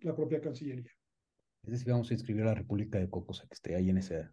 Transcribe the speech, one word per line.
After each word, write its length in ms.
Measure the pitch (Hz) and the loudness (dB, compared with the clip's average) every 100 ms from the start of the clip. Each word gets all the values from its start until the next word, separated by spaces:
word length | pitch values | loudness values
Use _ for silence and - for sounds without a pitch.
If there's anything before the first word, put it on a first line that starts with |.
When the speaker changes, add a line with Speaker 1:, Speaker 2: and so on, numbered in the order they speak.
Speaker 1:
la 100 | 170 156 | -2 0
propia 240 | 151 151 | 0 0
Cancillería. 500 | 160 123 147 127 123 _ _ _ _ _ _ _ | -2 -6 -6 -6 -10 _ _ _ _ _ _ _
Speaker 2:
Es 80 | - | -6
decir, 200 | 120 123 | -2 2
vamos 180 | 120 113 | 2 4
a 40 | |
inscribir 280 | 117 - 107 | -2 0 2
a 20 | 110 | 4
la 80 | |
República 440 | 107 95 104 104 101 | 2 0 -2 0 0
de 100 | 92 | 0
Cocos 300 | 90 - 95 | -2 -6 -12
a 40 | - | -12
que 80 | |
esté 200 | - - 85 | -12 -4 2
ahí 140 | 92 | 4
en 80 | 95 | 4
esa, 340 | 95 80 80 | 2 -6 -6